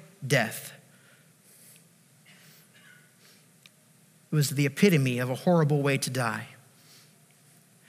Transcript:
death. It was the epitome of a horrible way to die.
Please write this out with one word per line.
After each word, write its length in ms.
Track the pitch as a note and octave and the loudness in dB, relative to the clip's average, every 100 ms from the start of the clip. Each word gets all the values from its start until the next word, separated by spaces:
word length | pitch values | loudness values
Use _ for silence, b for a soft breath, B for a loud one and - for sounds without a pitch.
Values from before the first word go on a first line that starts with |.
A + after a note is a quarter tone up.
| - - B2+ | -20 -14 -2
death. 460 | C#3 A2+ - - - _ b b b b _ _ - - - _ _ _ _ - - - - _ - - - _ _ - - _ _ - _ _ _ _ _ _ | 0 -2 -6 -16 -20 _ b b b b _ _ -20 -20 -20 _ _ _ _ -20 -20 -20 -20 _ -20 -20 -20 _ _ -20 -20 _ _ -20 _ _ _ _ _ _
It 20 | |
was 160 | D3+ C3+ | -2 0
the 160 | C3+ C#3 | 0 -2
epitome 520 | - G3+ D#3 C3 B2 | 2 4 4 2 -2
of 120 | B2+ | -4
a 60 | B2 | -2
horrible 460 | F3+ E3+ D3 D3+ | 2 2 4 2
way 140 | C#3 C3+ | 0 -2
to 120 | - | -4
die. 380 | B2+ A#2 A2 A2 - _ b b b b _ _ _ _ _ _ _ | -4 -4 -6 -10 -20 _ b b b b _ _ _ _ _ _ _